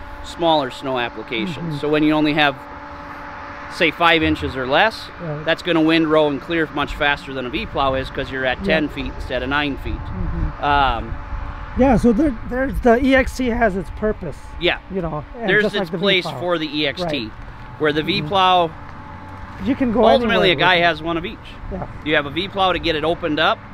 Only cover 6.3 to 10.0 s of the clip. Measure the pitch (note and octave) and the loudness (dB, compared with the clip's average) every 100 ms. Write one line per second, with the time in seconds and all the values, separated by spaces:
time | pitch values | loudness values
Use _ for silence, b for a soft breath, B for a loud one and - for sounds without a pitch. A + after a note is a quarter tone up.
6.3 | C3+ - E3+ D3+ C#3+ C#3 - D3 C#3+ - | 0 -2 -2 0 -2 -4 0 0 0 -2
7.3 | C3+ B2 D#3+ G#3+ E3 C3+ C3+ C3 - C3+ | -6 -4 -6 -4 0 0 0 -4 -6 -6
8.3 | C3+ C3 B2 G3 D#3+ D3 C#3 B2+ - - | -2 -2 0 2 2 0 -4 -8 -8 -6
9.3 | B2 B2+ C#3+ D3 C3+ - - | -4 0 0 0 -2 -4 -6